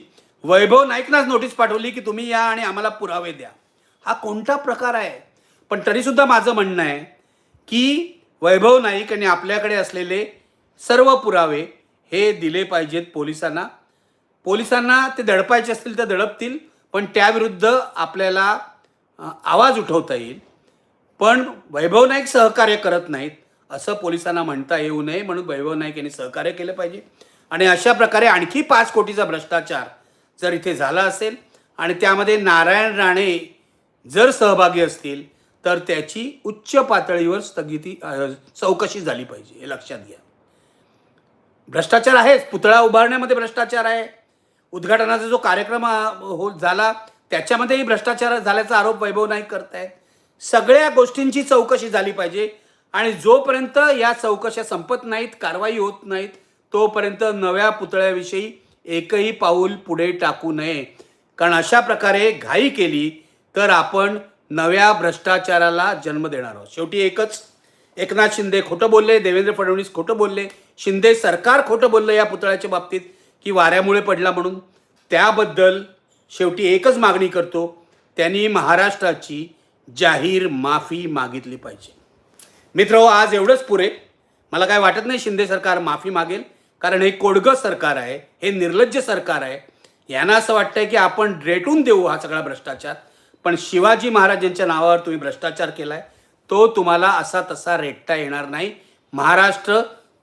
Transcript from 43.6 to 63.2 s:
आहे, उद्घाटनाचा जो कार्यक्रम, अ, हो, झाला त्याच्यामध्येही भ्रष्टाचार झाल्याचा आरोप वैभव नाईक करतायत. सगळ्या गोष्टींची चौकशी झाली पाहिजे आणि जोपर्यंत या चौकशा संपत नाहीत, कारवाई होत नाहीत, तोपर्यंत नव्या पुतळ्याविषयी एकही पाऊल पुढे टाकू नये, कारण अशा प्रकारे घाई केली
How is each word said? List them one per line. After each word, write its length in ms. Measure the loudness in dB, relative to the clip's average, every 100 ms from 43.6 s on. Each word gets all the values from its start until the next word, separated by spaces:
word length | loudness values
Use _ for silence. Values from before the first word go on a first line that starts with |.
| -4 -2
आहे, 240 | -2 -4 -6 _ _ _ _ _ _
उद्घाटनाचा 560 | -8 0 2 2 -2 -2
जो 80 | -2
कार्यक्रम, 500 | 0 -2 -2 -4 -2
अ, 240 | -2 -4 -6
हो, 420 | -10 -8 -8 -4
झाला 340 | -2 0 0 -2 -10 _ -8
त्याच्यामध्येही 520 | -6 -2 -2 0 -2
भ्रष्टाचार 560 | 0 -2 -2 -2 -2 -2
झाल्याचा 400 | 0 -2 0 2
आरोप 240 | 2 -2
वैभव 240 | -4 -2 -2
नाईक 240 | -4 -8
करतायत. 380 | -12 -12 -14 -14 _ _ _ _ _
सगळ्या 460 | 0 2 6 6 6
गोष्टींची 540 | 4 2 2 -2 -2
चौकशी 460 | 2 2 4 0 0
झाली 240 | -4 -4
पाहिजे 380 | -4 -6 -6 -8 -8 _ _ _
आणि 200 | -4 -4
जोपर्यंत 680 | 0 4 4 4 -2 -2 2
या 340 | 2 2 0
चौकशा 500 | 0 -2 -4 -4 -8
संपत 340 | -8 -8 -6 -6
नाहीत, 260 | -6 -8 -8 -8
कारवाई 380 | -8 -4 -4 -4
होत 140 | -4 -6
नाहीत, 260 | -10 -8 -8 -14 _ _ _
तोपर्यंत 520 | 0 0 0 -4 -2 -2
नव्या 360 | -2 -2 2 0
पुतळ्याविषयी 800 | 0 -4 -2 0 -2 -6 -8 -8 -12 _ _
एकही 480 | -8 -8 -2 -2 -2
पाऊल 440 | 0 0 2 0 -4
पुढे 360 | -6 -4 -2
टाकू 400 | -2 -4 -4 -6
नये, 320 | -6 -6 -8 -10 _ _ _ _ -2
कारण 160 | 2
अशा 260 | 2 2 2
प्रकारे 500 | 2 0 0 2 2
घाई 380 | 0 -2 0 0
केली 580 | 0 -2 -2 -4 -8